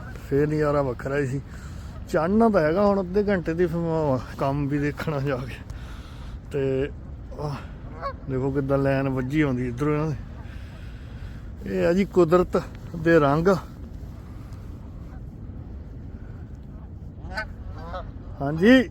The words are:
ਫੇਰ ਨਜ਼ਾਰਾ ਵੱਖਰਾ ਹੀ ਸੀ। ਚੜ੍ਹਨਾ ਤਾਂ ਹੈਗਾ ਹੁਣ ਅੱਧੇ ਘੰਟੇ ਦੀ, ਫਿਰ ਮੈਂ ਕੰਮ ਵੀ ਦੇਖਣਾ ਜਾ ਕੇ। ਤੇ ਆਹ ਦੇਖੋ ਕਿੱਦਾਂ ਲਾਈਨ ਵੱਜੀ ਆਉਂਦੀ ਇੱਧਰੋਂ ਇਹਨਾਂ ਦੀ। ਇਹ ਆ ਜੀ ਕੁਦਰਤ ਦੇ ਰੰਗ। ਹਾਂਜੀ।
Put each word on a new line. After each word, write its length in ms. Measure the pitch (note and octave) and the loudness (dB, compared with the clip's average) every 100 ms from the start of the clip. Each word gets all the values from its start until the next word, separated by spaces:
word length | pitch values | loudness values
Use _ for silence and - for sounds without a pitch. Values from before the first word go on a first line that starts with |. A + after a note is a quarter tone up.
| - - - | -10 -10 0
ਫੇਰ 180 | C#3 D3+ | 2 4
ਨਜ਼ਾਰਾ 340 | D3+ D3 C#3+ | 4 4 4
ਵੱਖਰਾ 360 | C3+ A#2 C#3 C#3+ | 2 -2 -2 0
ਹੀ 80 | C3+ | 0
ਸੀ। 120 | C#3 - - - - - - - | -2 -6 -12 -12 -10 -10 -10 0
ਚੜ੍ਹਨਾ 400 | E3+ E3+ G#3+ A3+ | 2 4 6 6
ਤਾਂ 120 | G3 | 6
ਹੈਗਾ 240 | D3+ F3+ G3+ | 6 6 4
ਹੁਣ 140 | G3 | 4
ਅੱਧੇ 220 | F3 G3+ | 2 2
ਘੰਟੇ 300 | G3+ F#3+ D#3+ | 2 2 2
ਦੀ, 120 | E3 F3 | 2 2
ਫਿਰ 120 | E3+ | 2
ਮੈਂ 580 | E3 D#3+ D3 C3 - - | 0 2 2 2 -2 -2
ਕੰਮ 300 | C#3 C#3+ C#3+ | 0 2 0
ਵੀ 100 | D3 | 0
ਦੇਖਣਾ 400 | C#3+ C3+ D#3+ C#3+ | 0 -2 -2 0
ਜਾ 180 | C#3 B2+ | 0 -2
ਕੇ। 180 | A#2 - - - - - - - - - - | -4 -10 -10 -10 -10 -12 -12 -12 -12 -12 -6
ਤੇ 400 | C#3+ C3+ C3 C#3+ - - - - - | -2 0 0 -2 -6 -12 -12 -12 -8
ਆਹ 160 | D3+ C3+ - - - - C#5 - - | -6 -6 -10 -12 -12 -8 -8 -8 -4
ਦੇਖੋ 220 | C3 C3+ | -2 0
ਕਿੱਦਾਂ 260 | C#3 C3+ C#3 | 0 2 2
ਲਾਈਨ 320 | C#3 C3+ C3+ | 4 2 2
ਵੱਜੀ 320 | C3 B2+ D#3 | 0 0 2
ਆਉਂਦੀ 260 | C#3+ B2 B2+ | 2 2 -2
ਇੱਧਰੋਂ 260 | A#2+ D3 | 0 0
ਇਹਨਾਂ 160 | D3+ D#3 | 2 0
ਦੀ। 60 | C#3 - - - - - - - - - - - - - - G3 | -4 -8 -12 -12 -12 -12 -12 -12 -12 -12 -12 -12 -12 -12 -10 -4
ਇਹ 200 | F#3+ E3+ | 2 4
ਆ 60 | |
ਜੀ 120 | F#3 G3 | 4 4
ਕੁਦਰਤ 560 | F#3 E3+ F3+ F3 F3+ - - - E3+ | 6 8 6 6 0 -2 -8 -10 0
ਦੇ 240 | E3 E3 | 6 8
ਰੰਗ। 280 | C#3 D3+ F3 F3+ - - - - - - - - - - - - - - - - - - - - - - - - - - - - - - - - - - - - F3 F#3+ - - - - E3 F3 - - - - | 8 6 4 4 0 -12 -12 -12 -12 -12 -12 -12 -12 -12 -12 -12 -12 -12 -12 -12 -12 -12 -12 -12 -12 -12 -12 -12 -12 -12 -12 -12 -12 -14 -14 -14 -14 -14 -14 -12 -8 -8 -8 -10 -12 -10 -10 -10 -10 -12 -12 -6
ਹਾਂਜੀ। 420 | C#3 D#3+ G#3 C4 F#3 | -2 4 8 8 6